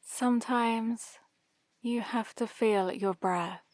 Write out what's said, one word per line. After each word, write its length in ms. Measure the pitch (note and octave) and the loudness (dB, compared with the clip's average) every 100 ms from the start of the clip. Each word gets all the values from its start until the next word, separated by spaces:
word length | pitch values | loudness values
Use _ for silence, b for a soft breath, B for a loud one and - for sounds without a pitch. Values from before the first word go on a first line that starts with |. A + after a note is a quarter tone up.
Sometimes 1160 | - - B3 A#3+ A3+ B3 A#3 A3+ A3+ A#3 - - _ _ _ _ _ _ | -10 0 2 2 2 2 2 0 -2 -4 -8 -18 _ _ _ _ _ _
you 200 | A#3 A#3+ | -2 -2
have 320 | G#3 A#3+ A3 | -2 -4 -4
to 120 | - A3+ | -6 -6
feel 440 | - A3+ G3+ F#3 | 2 4 4 2
your 220 | - G3 | 0 -2
breath. 480 | F#3 F#3+ F3+ F3 F3+ _ | 0 0 0 -2 -8 _